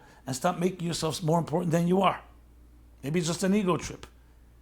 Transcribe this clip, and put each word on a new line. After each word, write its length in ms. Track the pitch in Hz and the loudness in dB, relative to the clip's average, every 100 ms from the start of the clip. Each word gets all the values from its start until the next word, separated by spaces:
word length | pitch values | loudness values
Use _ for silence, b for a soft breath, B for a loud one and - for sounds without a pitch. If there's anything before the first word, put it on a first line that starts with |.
| b b - | b b -10
and 100 | 131 | -2
stop 240 | 180 170 | -2 0
making 260 | 185 180 170 | -2 -2 -4
yourselves 360 | 156 160 143 | -4 -4 -2
more 180 | 156 165 | 0 0
important 320 | 156 156 180 | 0 -2 0
than 160 | 170 170 | 2 2
you 140 | 185 | 4
are. 200 | 180 - - - - - - - - - | 2 0 -8 -20 -20 -20 -20 -20 -20 -10
Maybe 160 | 135 165 | -2 0
it's 80 | 165 | 0
just 160 | 170 | 0
an 100 | 190 | 2
ego 240 | 202 185 160 | 2 2 0
trip. 300 | - - - - b b b b | -4 -12 -18 -20 b b b b